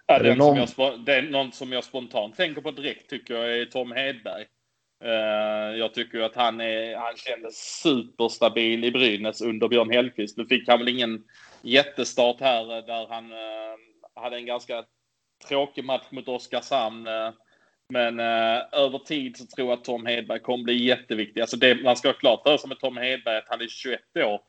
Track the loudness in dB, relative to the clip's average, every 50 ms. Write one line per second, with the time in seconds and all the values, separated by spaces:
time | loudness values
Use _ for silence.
0 | _ 4 6 6 8 6 6 8 8 8 8 6 2 -2 0 -2 -2 -2 -2 -4
1 | -2 2 2 2 2 0 -2 -2 -2 -2 -6 -12 -10 -6 -6 -6 -6 -6 -10 -10
2 | -10 -4 -4 -4 -4 -4 -4 -4 -4 -4 -4 -8 -8 -10 -10 -6 -8 -8 -8 -10
3 | _ _ -12 -12 -10 -8 -6 -4 -2 -2 -2 -2 -4 -4 -4 -6 -6 -4 -4 -4
4 | -4 -4 -6 -8 -10 -10 -10 -10 -12 _ _ _ _ _ _ _ _ _ _ _
5 | -4 -2 0 0 2 0 0 0 0 0 -2 -2 -4 -4 -4 -4 -4 -4 -4 -6
6 | -8 -6 -4 -4 -4 -2 0 2 0 0 0 -2 -4 -4 -4 -4 -4 -6 -6 -6
7 | -6 -8 -8 -8 -8 -8 -8 -8 -8 -14 -14 -14 -14 -14 -14 0 2 2 2 2
8 | -2 -6 _ -2 -2 -2 0 2 2 2 4 2 2 2 0 0 0 -2 2 4
9 | 2 2 2 0 -2 -4 -4 -2 -4 -4 0 0 0 2 4 4 4 4 4 2
10 | 2 2 -2 -6 -6 -6 -6 -10 0 0 0 0 4 4 4 4 4 -2 -2 -2
11 | -2 -4 -4 -8 -10 _ _ -20 -20 -20 -20 -16 -4 4 4 4 4 4 -2 -6
12 | -6 -4 2 2 2 2 2 2 0 2 2 2 -2 -4 -8 -10 -8 -8 -8 -8
13 | -8 -8 -10 -12 -12 -14 -14 -14 -12 -10 -10 -10 -12 -12 -14 -16 _ _ _ _
14 | -20 -20 _ -10 -10 -8 -8 -8 -6 -6 -6 -6 -6 -8 -8 -10 -10 _ _ _
15 | _ _ _ _ _ _ _ _ -8 -2 0 0 0 0 -4 -10 -4 -2 -4 -4
16 | -4 -8 -14 -12 -8 -6 -8 -8 -6 -4 -6 -6 -4 0 0 0 0 -2 -4 -8
17 | -8 -6 -6 -4 -4 -6 -8 _ _ _ _ _ _ _ _ _ _ _ 0 0
18 | 0 0 0 -2 -2 0 2 2 2 2 2 0 -2 -2 2 2 2 2 0 -6
19 | -8 -6 -6 -4 -4 -6 -10 -14 -18 -14 -6 -4 -2 -2 -2 -2 -2 -6 -6 -4
20 | -4 -4 -4 -4 -4 -6 -6 -6 -2 -4 -4 -2 0 0 0 2 4 2 2 2
21 | 0 _ -4 -4 -4 -4 -2 -4 -2 -2 2 4 6 6 6 6 4 2 2 4
22 | 2 0 0 4 4 4 4 6 4 4 4 4 2 -6 -12 -6 -6 -6 -4 -4
23 | -4 -4 -4 -4 -2 -2 -2 -2 -2 -4 -6 -6 -6 -10 -10 -10 -6 -6 -6 -6
24 | -8 _ _ 0 0 0 0 -2 -8